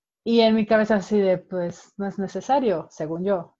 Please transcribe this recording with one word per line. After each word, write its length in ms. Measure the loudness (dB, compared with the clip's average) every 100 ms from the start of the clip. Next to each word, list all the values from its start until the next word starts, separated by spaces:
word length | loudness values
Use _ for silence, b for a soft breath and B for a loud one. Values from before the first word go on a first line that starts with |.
| _ _ 0
Y 140 | 4
en 140 | 4 4
mi 100 | 2
cabeza 300 | 2 2 0
así 240 | 0 0
de, 180 | 2 0
"Pues, 560 | -2 -6 -6 -8 -16 -10
no 100 | -8
es 100 | -6
necesario, 680 | -8 -8 -2 0 2 -2 -4
según 340 | -10 -8 -4 -2
yo", 300 | -2 -4 _